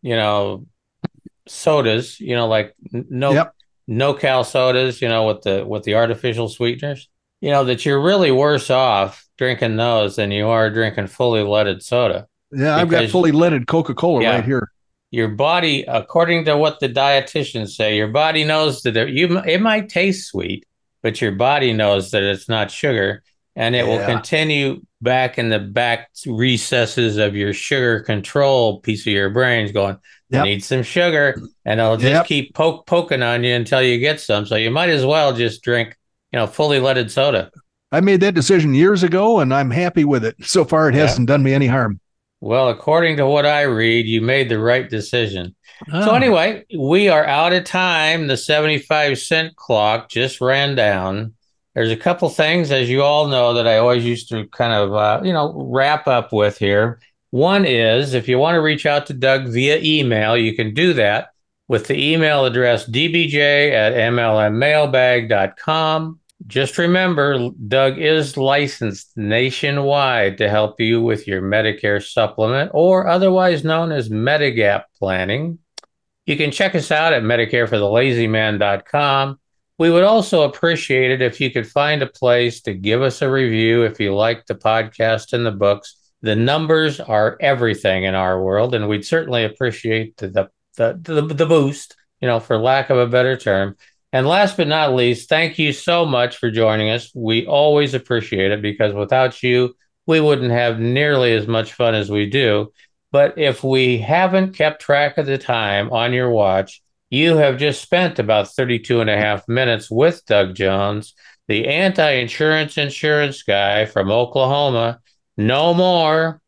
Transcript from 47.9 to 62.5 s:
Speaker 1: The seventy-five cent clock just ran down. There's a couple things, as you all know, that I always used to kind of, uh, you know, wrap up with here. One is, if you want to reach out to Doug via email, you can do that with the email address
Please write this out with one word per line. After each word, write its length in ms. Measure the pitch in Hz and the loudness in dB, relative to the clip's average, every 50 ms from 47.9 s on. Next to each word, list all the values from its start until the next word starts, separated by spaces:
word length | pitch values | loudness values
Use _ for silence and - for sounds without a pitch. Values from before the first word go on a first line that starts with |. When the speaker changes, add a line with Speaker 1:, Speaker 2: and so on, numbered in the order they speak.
| 170 160 156 156 160 165 160 143 | 0 0 0 0 0 -2 -2 -2
Speaker 1:
The 100 | 135 117 | -2 -4
seventy-five 840 | - - 151 151 151 156 151 143 147 - 156 151 151 143 135 120 | -2 0 0 2 2 0 0 -2 -2 0 0 0 2 0 -2 -4
cent 380 | - - 165 160 160 160 _ _ | -4 -2 -2 -2 -2 -4 _ _
clock 500 | - - 123 107 104 107 110 117 117 - | -4 0 0 2 2 2 0 -2 -4 -6
just 320 | - - 123 131 131 - | -4 -4 -4 -4 -4 -4
ran 340 | 127 127 131 135 143 139 139 | -2 0 0 0 0 -2 0
down. 600 | 127 110 104 101 95 92 95 95 101 110 113 110 _ _ _ _ _ _ _ _ | 2 2 2 2 0 -2 -4 -4 -6 -8 -10 -12 _ _ _ _ _ _ _ _
There's 160 | 123 117 113 | -2 -2 -2
a 60 | 113 113 | -2 -2
couple 320 | - 175 175 175 - 156 | -2 -2 -2 0 -2 -4
things, 420 | - - 156 156 165 180 170 143 | 0 0 0 0 2 0 0 0
as 180 | 143 135 127 120 | 0 0 0 0
you 140 | 127 131 139 | 0 2 2
all 240 | 143 147 147 151 147 | 2 2 2 2 0
know, 280 | 135 127 123 120 120 | 2 2 2 2 2
that 120 | 120 117 117 | 2 2 2
I 100 | 113 110 | 4 4
always 280 | 113 123 123 123 117 | 4 4 2 2 0
used 240 | 120 120 113 - - | -2 -4 -4 -6 -8
to 180 | 117 110 104 95 | -8 -8 -8 -10
kind 240 | - - 123 117 | -4 -4 -2 0
of, 220 | 113 104 104 98 101 | 2 0 0 0 0
uh, 260 | 107 104 104 107 - | 0 2 2 2 0
you 120 | - 185 180 | 0 -2 -2
know, 200 | 160 147 151 165 | -2 -2 -4 -4
wrap 540 | 151 135 131 120 131 135 143 151 151 - - | -8 -10 -4 0 0 2 2 0 0 0 0
up 240 | 131 120 117 - | 0 0 0 -2
with 260 | - 107 104 104 104 - | 0 0 0 0 0 -2
here. 420 | 107 98 101 101 110 117 117 _ _ _ _ _ _ _ | -2 0 2 2 2 0 -2 _ _ _ _ _ _ _
One 340 | - 123 143 175 196 202 196 | -2 0 2 2 4 2 2
is, 480 | 160 127 117 113 110 110 123 143 139 127 | 2 2 2 4 4 2 2 0 0 -2
if 160 | 123 110 123 | -4 0 0
you 100 | 127 123 | 2 2
want 160 | 139 160 175 | 2 2 2
to 60 | 165 | 2
reach 240 | 156 156 151 147 - | 2 0 -2 0 0
out 220 | 151 143 147 143 - | 0 0 0 -2 -4
to 60 | 143 | -8
Doug 360 | 127 123 135 135 135 135 123 | -2 0 2 2 2 0 -2
via 280 | 113 120 131 139 147 160 | -2 0 2 2 2 2
email, 560 | 165 156 156 151 139 123 117 107 107 107 113 120 | 2 0 0 2 2 0 0 0 0 2 2 2
you 180 | 113 110 110 | 0 0 -2
can 180 | - 113 110 107 | -2 -4 -4 -2
do 200 | 131 170 185 165 | 0 0 0 2
that 380 | 131 107 101 104 117 - - _ _ _ _ _ _ _ _ | 2 2 2 0 -2 -4 -8 _ _ _ _ _ _ _ _
with 200 | 123 107 - - | -2 -2 -2 -2
the 140 | 135 147 | -4 -2
email 440 | 139 147 160 165 160 151 151 143 135 | 0 0 2 2 2 2 2 2 0
address 400 | 127 | 0